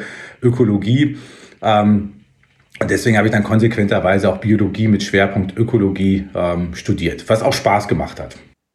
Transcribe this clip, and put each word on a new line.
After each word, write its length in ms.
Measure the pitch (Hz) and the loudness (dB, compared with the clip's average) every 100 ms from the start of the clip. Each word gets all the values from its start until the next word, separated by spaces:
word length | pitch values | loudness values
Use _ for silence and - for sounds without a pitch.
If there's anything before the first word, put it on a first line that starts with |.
| - - - - | -6 -18 -20 -2
Ökologie. 760 | 123 120 110 101 98 131 147 - - - - - | 0 2 2 2 2 2 2 -2 -16 -20 -20 -4
Ähm, 520 | 110 104 104 104 - - _ _ _ _ _ - | 0 2 4 2 -2 -14 _ _ _ _ _ -6
und 80 | - | -2
deswegen 280 | 98 123 107 | 0 2 2
habe 100 | 110 | 2
ich 60 | |
dann 100 | 110 | 2
konsequenterweise 840 | 101 110 113 113 101 101 92 98 101 | 2 2 2 2 0 0 2 2 0
auch 80 | 92 | -2
Biologie 500 | 107 107 95 95 107 | 0 2 0 0 0
mit 160 | 101 | 0
Schwerpunkt 540 | - 98 98 101 92 - | 2 0 2 0 -4 -2
Ökologie, 720 | 117 113 98 95 98 95 95 | 0 2 0 0 0 0 -2
ähm, 400 | 90 87 87 87 | -4 -4 -2 -6
studiert, 540 | 80 - 85 82 - - | -6 -4 -2 -2 -6 -2
was 140 | 110 | 0
auch 120 | - | 0
Spaß 360 | - 107 101 - | 0 0 0 0
gemacht 320 | 82 69 - | -4 -6 -10
hat. 160 | 67 - - _ _ | -16 -16 -20 _ _